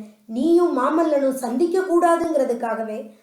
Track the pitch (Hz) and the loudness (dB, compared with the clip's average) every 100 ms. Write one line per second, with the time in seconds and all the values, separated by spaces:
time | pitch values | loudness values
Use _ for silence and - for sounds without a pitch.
0 | - - - 226 320 339 339 269 269 320 | -12 -18 -10 -2 2 4 4 0 0 0
1 | 320 285 269 254 240 247 339 381 381 339 | 2 2 0 -2 -4 0 0 0 0 2
2 | 339 339 330 294 247 233 240 214 220 214 | 2 2 0 0 0 -2 -4 -4 -6 -8
3 | - - | -12 -18